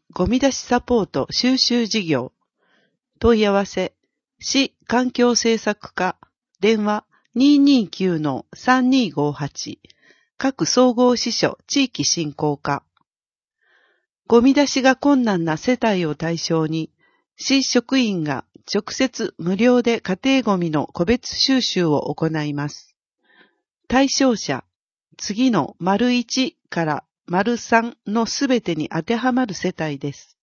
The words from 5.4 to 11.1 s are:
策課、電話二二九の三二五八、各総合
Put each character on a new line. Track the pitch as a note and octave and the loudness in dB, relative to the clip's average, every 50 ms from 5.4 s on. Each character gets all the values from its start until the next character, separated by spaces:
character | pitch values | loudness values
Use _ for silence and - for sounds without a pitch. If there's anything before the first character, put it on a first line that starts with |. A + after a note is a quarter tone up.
| - A#3 A3+ G#3+ | 0 0 0 0
策 | - G#3+ G#3 - - - _ | -2 -4 -4 -4 -10 -14 _
課、 | - F3+ F#3 - - - _ _ _ _ _ _ _ | -4 -4 -4 -4 -8 -16 _ _ _ _ _ _ _
電 | - G#3 A3+ G#3+ G#3 | 2 2 2 2 2
話 | G#3 G#3 G#3+ - _ _ _ _ _ _ | -2 -2 -4 -6 _ _ _ _ _ _
二 | A#3 C4 C#4+ D4 C#4+ | 2 4 6 6 6
二 | C#4 C#4+ C#4+ B3+ G#3 E3 | 6 6 4 4 2 0
九 | - - F#3 F#3 F3 D#3+ | -4 -4 -2 0 0 0
の | D3+ D3 C3 A#2+ - _ - | -2 -2 -4 -4 -8 _ -20
三 | - - - B3+ B3+ B3+ B3+ | -6 0 2 2 2 4 2
二 | C4 C4+ B3 F3 | 2 2 2 0
五 | - C#3+ D3 D3 | -2 -2 -2 -2
八、 | C#3+ - D3+ C#3 - - - - - - _ - _ _ _ _ _ _ _ _ _ _ | -2 -4 -8 -10 -8 -12 -12 -12 -14 -16 _ -20 _ _ _ _ _ _ _ _ _ _
各 | - C4+ C4 - E3 | -4 -4 -2 -2 -4
総 | D3 - B3 B3+ B3+ A#3+ | 0 2 4 4 4 4
合 | A3+ B3 B3 | 4 4 2